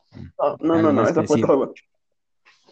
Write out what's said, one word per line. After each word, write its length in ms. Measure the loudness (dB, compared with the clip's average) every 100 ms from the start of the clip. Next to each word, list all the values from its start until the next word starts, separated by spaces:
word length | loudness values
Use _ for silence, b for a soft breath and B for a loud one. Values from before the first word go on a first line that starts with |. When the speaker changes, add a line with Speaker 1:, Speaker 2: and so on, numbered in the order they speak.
| _
Speaker 1:
Mm. 140 | -20 -18 -4
Speaker 2:
ah, 180 | -4 -2
no, 180 | -2 2
Speaker 1:
¿Algo 100 | 2
Speaker 2:
no, 40 |
no, 100 | 2
Speaker 1:
más 80 | 2
Speaker 2:
esa 100 | 0
Speaker 1:
que 60 | 0
Speaker 2:
fue 120 | 0
Speaker 1:
decir? 80 | 2
Speaker 2:
todo. 280 | 0 0 -10 _ _ _ _ _ _ _ _ _